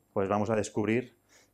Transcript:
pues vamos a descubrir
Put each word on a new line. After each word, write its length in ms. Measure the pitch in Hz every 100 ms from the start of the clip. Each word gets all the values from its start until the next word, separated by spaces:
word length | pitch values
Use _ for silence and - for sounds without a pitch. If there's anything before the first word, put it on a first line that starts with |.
| _
pues 160 | 107 98
vamos 220 | 104 104
a 40 | 110
descubrir 600 | 101 - 104 117 127 - _ - _